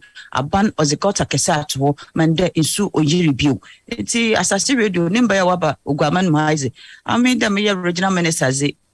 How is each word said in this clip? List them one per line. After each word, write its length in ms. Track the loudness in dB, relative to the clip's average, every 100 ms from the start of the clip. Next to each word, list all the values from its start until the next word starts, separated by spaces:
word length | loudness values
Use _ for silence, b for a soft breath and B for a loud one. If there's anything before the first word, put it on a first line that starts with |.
| B B B
aban 380 | -6 -2 0 0
ɔdze 260 | 0 -2 0
gɔta 300 | -2 0 -2
kɛse 240 | -2 0
ato 260 | -2 -2 -2
hɔ, 200 | 0 -2 B
ma 100 | 0
ndɛ 280 | 2 2 0 0
nsu 340 | -2 0 -2
oyiri 420 | 0 2 2 2 2
bio. 240 | 0 0 B B -12
Nti 480 | -10 -4 -2 0
Asase 400 | 0 0 0 0
Radio, 360 | 0 0 0 0
ne 100 | 2
mba 140 | 2
yɛ 100 | 2 2
waba 300 | 0 -2 -4 -6
Oguaman 440 | -2 0 2 2
mu 80 | 2
ha 160 | 2
dze. 180 | 0 -2 B B B
Ame 320 | -4 0 2 2
dɛ 140 | 0
meyɛ 300 | 0 0 0
regional 280 | -2 -2 0
minister 340 | 0 0 0 -2
dze, 280 | 0 -4 -6 _